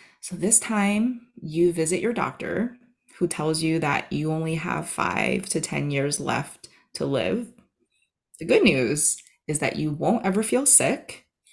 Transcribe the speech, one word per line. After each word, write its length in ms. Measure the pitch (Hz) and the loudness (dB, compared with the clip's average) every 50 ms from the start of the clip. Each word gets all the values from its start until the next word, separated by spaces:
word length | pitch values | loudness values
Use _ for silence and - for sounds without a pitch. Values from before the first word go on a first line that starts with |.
| - - _ _ | -20 -20 _ _
So 140 | - - 185 | -14 -10 -6
this 240 | 165 180 214 233 - | -2 0 2 2 2
time 640 | - - 220 208 202 202 208 214 233 254 247 - - _ - - | 2 2 0 2 2 2 2 2 0 0 -2 -4 -12 _ -18 -14
you 320 | - 156 151 165 175 175 170 | -10 -4 0 2 2 4 4
visit 280 | 170 156 156 185 - | 2 0 0 0 0
your 120 | - 233 233 | 0 -2 -2
doctor 640 | - 139 135 135 - - - 170 185 233 247 - - _ _ _ _ _ _ - | -2 -2 -4 -4 -8 -6 -4 -2 -2 -2 -2 -4 -10 _ _ _ _ _ _ -4
who 100 | - 175 | -2 -2
tells 340 | 170 - - 151 156 156 160 160 | -2 -2 -2 -2 -2 0 0 0
you 160 | 160 160 165 | 0 0 0
that 320 | 156 143 139 - - - | 0 0 -2 -2 -2 -4
you 200 | - 147 156 156 | -4 -2 -2 -2
only 240 | 156 160 160 160 165 | -2 -2 -2 -2 -4
have 320 | 160 165 180 - 156 160 | -4 -2 -4 -4 -4 -4
five 600 | - - - - 90 87 - 53 - - - - - | -6 -4 -2 -2 0 0 0 0 0 -2 -2 -4 -2
to 120 | - 160 | -4 -4
ten 300 | 156 - - 143 143 143 | -4 -4 -4 -4 -2 -2
years 280 | 143 139 135 143 143 - | 0 0 0 -2 -2 -4
left 500 | 143 - - - 147 - - - - - _ _ _ _ - | -2 -2 -2 -2 -4 -6 -12 -20 -20 -20 _ _ _ _ -8
to 120 | - 143 | -6 -4
live. 420 | 139 139 - 85 92 190 240 240 - - - _ _ _ _ _ _ _ _ _ _ _ _ _ _ - - | -2 0 0 0 0 -2 -2 -4 -8 -14 -20 _ _ _ _ _ _ _ _ _ _ _ _ _ _ -16 -8
The 60 | 165 | 0
good 180 | 180 254 440 370 | 2 4 6 6
news 540 | 202 139 131 123 107 147 147 - - - - - - _ _ - | 6 4 4 2 2 0 0 0 0 -2 -4 -10 -20 _ _ -6
is 120 | - 151 - | -4 -4 -2
that 180 | 143 - - | -2 -2 -2
you 140 | 143 151 151 | -2 -2 -2
won't 340 | 147 156 143 160 233 226 - | -2 0 2 2 2 2 2
ever 180 | 190 185 214 214 | 0 0 0 0
feel 220 | - 233 254 285 | 0 0 2 4
sick. 600 | - - - - 147 254 - - - - - _ _ _ _ _ _ | 6 6 6 6 4 0 -2 -6 -14 -16 -18 _ _ _ _ _ _